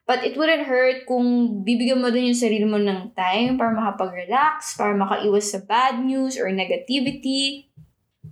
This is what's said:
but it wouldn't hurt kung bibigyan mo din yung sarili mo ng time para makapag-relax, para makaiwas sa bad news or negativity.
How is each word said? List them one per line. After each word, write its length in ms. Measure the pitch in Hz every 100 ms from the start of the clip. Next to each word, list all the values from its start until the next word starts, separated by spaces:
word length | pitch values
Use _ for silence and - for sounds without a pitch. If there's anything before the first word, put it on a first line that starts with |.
| -
but 160 | 254
it 160 | - 269
wouldn't 240 | 311 311
hurt 400 | 277 254 254 262
kung 560 | - 247 247 240 233 202
bibigyan 380 | 196 240 247 254
mo 80 | 247
din 240 | 240 247
yung 60 | 240
sarili 260 | 233 214
mo 160 | 214 208
ng 320 | 202 185 185
time 480 | - 185 196 247 254
para 160 | 233 220
makapag-relax, 1000 | 214 - 190 180 175 247 415 415 -
para 220 | - 208 202
makaiwas 560 | 196 208 208 202 208
sa 80 | 190
bad 380 | - 226 262 233
news 400 | 262 262 262 254
or 80 | 190
negativity. 1200 | 190 180 175 - 269 262 277 262 269 277 285 - - - _ _ _ -